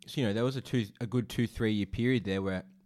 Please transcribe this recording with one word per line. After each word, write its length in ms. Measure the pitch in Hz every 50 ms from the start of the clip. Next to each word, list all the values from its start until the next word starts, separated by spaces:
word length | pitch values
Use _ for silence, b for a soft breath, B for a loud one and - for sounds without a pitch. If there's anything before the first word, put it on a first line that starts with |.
| -
so, 160 | - - 151
you 60 | 127
know, 60 | 104 101
there 100 | 113 120
was 120 | 131 135
a 60 | 127
two, 240 | - - - 123 107 98 - -
a 80 | 120
good 220 | 104 120 123 110 -
two, 180 | - - 120
three 240 | 110 - - 117 107
year 160 | 107 104 98
period 380 | - - - 117 127 131 117 90
there 160 | 98 98 98
where 220 | 95 95 92 90 - - - - _